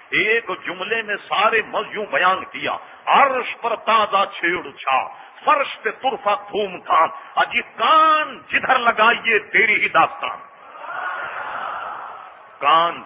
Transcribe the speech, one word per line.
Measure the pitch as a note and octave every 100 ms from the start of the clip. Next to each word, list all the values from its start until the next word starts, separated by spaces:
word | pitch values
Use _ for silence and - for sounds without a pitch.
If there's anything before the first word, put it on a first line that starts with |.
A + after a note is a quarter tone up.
| -
ایک | D3 G3+ A3+ A3 F3+ -
جملے | F3+ F#3+ A3+
میں | G#3 G3
سارے | - D#3+ G#3+ A3 C#3+
موضوع | E3+ G#3+ G3+ G3+
بیان | D3+ F#3 F#3
کیا۔ | - - C#3 G2 - - -
عرش | F#3 C4+ B3+ - -
پر | A#3 G#3+
تازہ | - A3+ G#3 G3 F#3+
چھیڑ | - F3 F3
چھاڑ، | D3 - - C3 G#2 - - -
فرش | - D4 C4+ -
پہ | A3
طرفہ | G3 C4 G#3 G3+ G3+ -
دھوم | G3+ G3+ F3
دھام، | - E3 D#3+ - -
اجی | - - A#3+
کان | A3+ - A#3 D#4 D#4+ D#4 D4 A3 -
جدھر | - G3 B3+
لگائیے | A#3 A3 A3 A3+ A3+ G#3+
تیری | - F3+ G#3+ G#3
ہی | G#3
داستان، | E3 D3 - B2 G2+ - - - - - - - - - - - - - - - - - - - - - -
کان | C#3+ D#3+ E3+ C#3